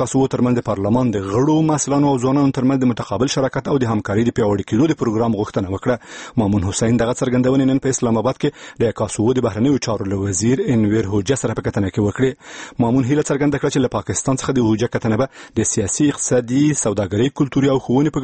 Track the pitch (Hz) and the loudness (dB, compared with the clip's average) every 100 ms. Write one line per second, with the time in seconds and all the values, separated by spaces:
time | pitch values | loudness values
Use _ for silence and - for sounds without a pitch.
0 | 127 131 135 120 123 120 - 98 101 120 | 0 2 2 2 0 0 -2 -2 0 2
1 | 127 101 98 107 143 156 160 147 - 143 | 2 -2 -2 0 2 2 2 0 0 2
2 | 147 131 127 143 139 131 127 135 127 117 | 2 2 2 2 2 2 0 2 2 0
3 | 120 98 135 147 131 139 - 139 117 107 | -4 -2 0 0 -2 -2 -2 0 0 -2
4 | 98 101 120 - 104 101 - 113 160 151 | -2 0 0 0 0 0 0 2 2 2
5 | 123 107 117 101 107 - 92 95 127 123 | -2 0 0 -2 -4 -4 -4 -4 -2 -2
6 | - - - - 101 104 90 - 113 117 | -4 -18 -6 -2 0 0 0 0 0 2
7 | 117 127 131 123 127 135 135 131 131 123 | 0 -2 0 2 2 2 2 0 0 -2
8 | 120 113 107 131 147 - - - 117 - | 0 0 0 -2 -4 -4 -10 -2 -2 0
9 | 107 - 110 127 117 101 131 135 - 104 | -4 0 0 2 0 0 0 0 0 -4
10 | 98 98 101 95 113 190 208 117 107 110 | -4 -2 -2 -2 0 0 2 2 2 2
11 | 98 104 95 135 120 107 113 110 98 - | 0 -2 0 -2 -2 -4 -4 -2 -2 0
12 | 104 - 131 - - - - - 117 131 | 0 0 -2 -2 -12 -18 -10 -2 0 2
13 | 123 147 139 143 147 139 147 147 123 110 | 2 0 0 0 0 0 0 0 0 -2
14 | - 101 - 135 - 131 113 107 117 123 | -4 -4 -2 -2 0 2 2 2 0 -2
15 | 117 110 131 - - - 107 - 98 - | 0 0 -2 -6 -8 -4 -2 -2 -2 0
16 | 147 - - 123 120 131 147 143 113 101 | 0 0 0 0 2 2 2 2 -2 -2
17 | 98 104 135 - 139 143 139 135 - 123 | 0 0 0 0 -2 0 2 2 2 2
18 | 151 147 | 2 0